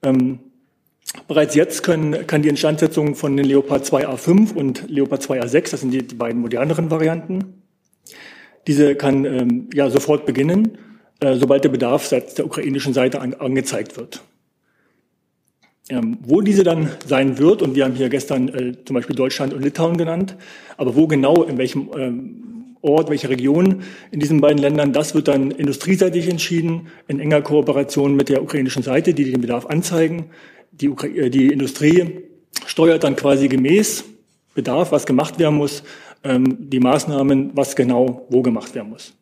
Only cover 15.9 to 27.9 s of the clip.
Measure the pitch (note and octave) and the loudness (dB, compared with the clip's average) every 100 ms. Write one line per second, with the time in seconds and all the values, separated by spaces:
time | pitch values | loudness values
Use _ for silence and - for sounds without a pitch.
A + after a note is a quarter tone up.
15.9 | B2+ A2+ A#2 A#2 D#3+ G3+ G3 F3 E3 D3+ | -6 -4 -6 0 2 4 4 4 4 -2
16.9 | - - C#3 C3+ B2+ D3 G#3 E3 C3 C3+ | -4 -2 2 2 4 4 4 2 2 0
17.9 | B2 B2+ C3+ - C#3 C3 C3 B2+ B2 - | 0 -2 -2 -2 -2 -2 -2 -6 -8 -6
18.9 | C3 - C3 C3 - C3+ C#3+ C#3 D3 E3 | -6 -4 -2 -2 -2 -6 -2 -4 0 -2
19.9 | E3+ E3 E3 F#3+ - - - - - B2+ | 0 -2 -2 -4 -8 -20 -20 -20 -6 -2
20.9 | A#2+ D#3+ D3+ C3 E3+ E3 B2 B2+ C#3 C3+ | 2 4 4 4 4 2 0 -2 -4 -6
21.9 | - C3 A#2+ C3 - - - - - D3+ | -6 -6 -6 -10 -16 -18 -18 -20 -6 2
22.9 | D3+ D#3 D3 C#3+ C3 C3 D3+ F#3+ F#3 - | 2 2 -2 -2 -2 0 2 2 2 -4
23.9 | - - - D3 D#3 D3 D3 C#3+ D3+ C#3+ | -18 -12 -4 0 2 4 4 2 2 0
24.9 | C3+ D3+ D#3 D3+ C#3 C3+ C3+ C#3+ C3+ E3 | 0 0 0 2 0 0 -2 -4 -4 -2
25.9 | F#3 F#3 F3 E3+ E3+ - E3+ E3 E3 D#3+ | 2 2 2 -2 -4 -2 -2 -2 -4 -8
26.9 | - _ C#3+ D3+ D3+ C#3 D3+ D3 C#3 C#3 | -20 _ -4 2 0 2 0 2 0 0